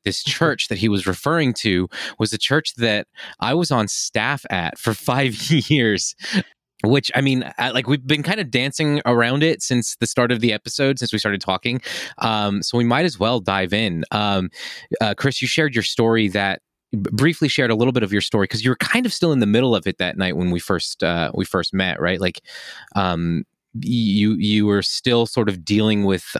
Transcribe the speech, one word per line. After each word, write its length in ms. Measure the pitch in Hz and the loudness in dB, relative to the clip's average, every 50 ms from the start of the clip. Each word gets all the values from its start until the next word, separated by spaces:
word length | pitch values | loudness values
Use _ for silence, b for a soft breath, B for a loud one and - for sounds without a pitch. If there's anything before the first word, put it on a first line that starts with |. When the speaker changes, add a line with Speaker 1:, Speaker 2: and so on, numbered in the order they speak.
| - | -4
Speaker 1:
this 180 | 98 92 - - | -6 -4 -4 -4
Speaker 2:
<laughs> 0 | |
Speaker 1:
church 440 | 143 - - 170 160 135 - - - | -4 -2 0 0 0 0 -2 -4 -4
that 100 | 113 92 | -4 0
he 100 | 98 110 | 0 2
was 180 | 104 98 90 | 2 2 0
referring 460 | 95 90 - - 143 160 170 156 127 110 | 0 -2 -2 0 0 0 2 2 0 0
to 340 | - - 113 95 90 92 - B B B B B B | 0 0 0 2 2 0 -2 B B B B B B
was 120 | 113 107 | -2 -2
the 80 | 110 104 | -2 -2
church 360 | - - 135 156 - - - | -2 0 0 0 0 -2 -4
that 300 | 120 117 113 104 104 - _ B B B B B B | -2 0 0 0 0 -2 _ B B B B B B
I 120 | - 113 135 | -4 0 0
was 160 | 170 175 - | 0 0 2
on 160 | 143 120 107 101 | 0 0 0 0
staff 580 | - - - - - 113 107 127 143 135 - - | -2 -6 -6 -4 -2 -2 -2 -2 -2 -4 -6 -4
at 300 | - 92 85 78 - - | -4 -2 -2 -4 -6 -4
for 160 | - 117 110 | -4 -4 -4
five 400 | - - - 123 131 139 131 107 | -2 -2 -2 0 2 2 0 -2
<laughs> 160 | - - 139 | -4 -2 2
years. 640 | 160 147 - - 151 143 120 110 104 92 - - - B B B B 196 B B B _ _ _ _ - - | 2 2 4 4 2 4 4 4 2 0 -2 -6 -8 B B B B -4 B B B _ _ _ _ -2 2
Which, 280 | 107 127 143 - - - | 2 4 4 2 0 0
I 60 | 127 | 2
mean, 280 | 139 139 131 127 - - - - | 2 2 2 0 -2 -6 -6 -4
I, 120 | 120 131 | -4 -2
like, 160 | 113 127 123 | 0 -2 0
we've 180 | 123 143 143 127 | 0 0 0 0
been 200 | 131 151 147 143 | 0 -2 0 0
kinda 180 | 151 196 220 185 | -2 -2 -4 -4
dancing 580 | 123 - 127 127 139 - - 160 147 147 147 - | -2 -2 -2 -2 -2 -2 -2 0 0 0 0 2
around 380 | 120 123 120 117 117 131 147 151 | 2 2 4 4 2 4 4 2
it 180 | 165 160 - - | 2 2 0 -2
since 320 | - 127 123 117 - - - | 0 0 0 0 -2 -4 -4
the 60 | 120 - | -4 -2
start 240 | - - 123 120 123 | 2 2 2 2 2
of 80 | 113 | 2
the 120 | 113 120 107 | 2 0 0
episode, 460 | 104 - 117 - - 139 135 139 123 | 0 -4 -6 -4 0 0 0 0 0
since 140 | 127 113 - | -2 -2 -2
we 60 | 107 | 0
started 200 | - 107 101 95 | 0 0 -2 -2
talking. 400 | - - 95 92 - 120 123 131 B B B B B B B B | -2 -2 -2 -2 0 -2 -4 -4 B B B B B B B B
Um, 420 | - 117 110 107 104 101 101 101 | -2 -2 0 0 0 0 -2 -2
so 160 | - - - | -2 -2 0
we 60 | 120 120 | 2 2
might 220 | 117 120 139 170 | 4 2 2 2
as 160 | 180 - 95 | 0 0 0
well 180 | 98 113 123 120 | 0 0 0 0
dive 340 | 95 - 98 98 95 87 101 | 0 0 0 0 0 0 0
in. 320 | 107 113 101 85 82 - - | 0 0 0 0 -2 -4 -2
Um, 400 | - 104 107 104 101 95 92 92 B B B B B B B B - - | -2 -2 0 2 2 0 0 -2 B B B B B B B B -4 -2
uh, 140 | 113 107 101 | 0 -2 -2
Chris, 240 | - - 139 127 - | 0 -2 -2 -2 -2
you 60 | - | -4
shared 300 | 127 - - 156 147 123 | -2 0 2 0 2 2
your 80 | 117 101 | 0 -2
story 420 | - - - 117 113 113 113 110 101 | -2 0 2 2 4 4 4 2 2
that, 300 | 92 104 98 98 92 - _ _ _ _ _ - | 2 0 0 0 -2 -4 _ _ _ _ _ -8
b-, 180 | - 107 101 - - | -6 -4 -4 -2 0
briefly 340 | 107 131 165 165 - 160 | 2 2 2 2 2 0
shared 240 | 139 - - 135 117 | 0 2 2 2 2
a 60 | 113 | 2
little 160 | 107 120 131 123 | 2 2 2 2
bit 100 | 123 107 | 2 0
of 80 | 95 | 2
your 100 | 101 101 | 0 -2
story 280 | - - - 107 98 - | -2 0 0 0 0 0
'cause 160 | - 107 110 | -2 -2 0
you 60 | 127 | 0
were 60 | 127 | 0
kind 300 | - - - - 233 254 | 0 0 0 0 0 0
of 60 | 226 - | 0 -2
still 180 | - - 165 147 | 0 0 2 4
in 60 | 131 | 4
the 80 | 110 | 4
middle 300 | 101 104 117 131 127 117 | 4 4 4 4 4 2
of 100 | 98 - | 2 0
it 120 | 101 87 - | -2 -2 -2
that 200 | 92 90 - - | -2 -4 -2 -2
night 180 | 95 92 82 | -2 -2 0
when 140 | 78 90 90 | 0 0 0
we 80 | 87 87 | 0 -2
first, 460 | - - 98 85 - - - - - | 0 0 -2 -2 -2 -4 -6 -2 0
uh, 260 | 85 85 85 82 67 - | 0 0 0 0 -2 -2
we 100 | - 95 | -4 -4
first 280 | - - 92 85 - - | -2 -2 -2 -2 -2 -2
met, 280 | 95 95 92 80 - | 0 0 0 -2 -2
right? 200 | - 87 92 85 | -2 -2 0 0
Like, 200 | 98 90 87 - B B B B B B B B B B B | -2 -2 -4 -6 B B B B B B B B B B B
um, 480 | 101 98 90 87 82 85 85 85 78 - _ _ _ _ _ - 113 | 0 0 0 0 0 0 0 -2 -2 -4 _ _ _ _ _ -12 -8
you, 540 | - 92 123 120 113 104 98 104 104 107 110 | -4 -2 0 0 2 2 2 2 2 2 2
you 320 | - 98 104 104 104 104 | 2 0 2 2 4 4
were 160 | 104 101 101 95 | 4 2 2 0
still 420 | - - - - 127 120 120 117 | -2 -4 -2 0 2 2 2 2
sort 240 | 110 - 127 110 104 | 2 0 0 0 0
of 160 | 98 90 80 | 0 -4 -2
dealing 400 | - 104 104 107 110 107 101 101 | 0 2 2 4 4 2 2 2
with, 320 | 98 95 90 - - - | 2 0 0 -2 -6 -8